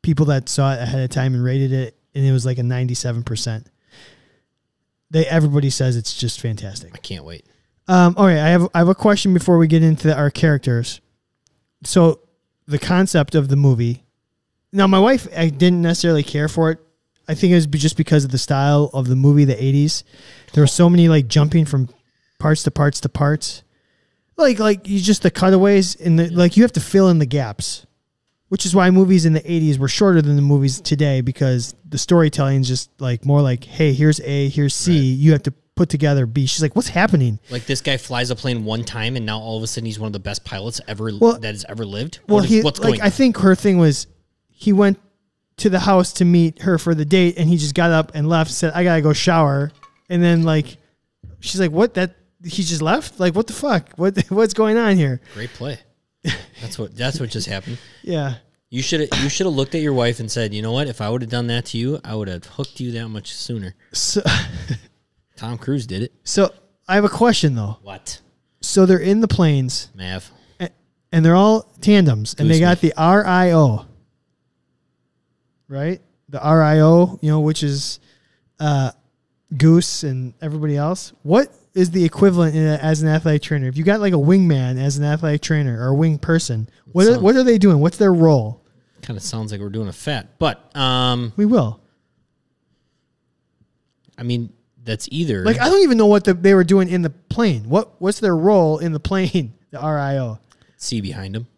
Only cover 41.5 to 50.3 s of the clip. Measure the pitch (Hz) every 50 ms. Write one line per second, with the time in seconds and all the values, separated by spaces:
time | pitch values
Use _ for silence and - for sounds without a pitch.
41.5 | 104 101 95 - - 113 113 101 101 104 127 165 - - _ - 208 208 196 -
42.5 | 226 214 - 190 - - 220 226 233 202 214 202 - - 269 254 220 - - 190
43.5 | 185 - - 202 190 180 170 156 139 - - _ _ _ _ _ _ _ _ _
44.5 | _ _ - 214 202 190 208 196 196 - _ _ _ _ _ _ _ _ _ _
45.5 | _ - - 208 185 180 180 196 196 185 180 - - - 180 175 175 175 170 160
46.5 | 160 _ - 180 180 156 - 170 165 156 151 147 185 190 180 175 170 165 170 156
47.5 | 175 160 151 143 143 175 170 170 165 160 156 - - 156 147 156 170 160 160 156
48.5 | - - - 160 151 175 180 180 170 160 147 156 147 - - 185 170 165 156 143
49.5 | 139 139 143 147 _ _ - _ _ _ _ _ 180 175 175 170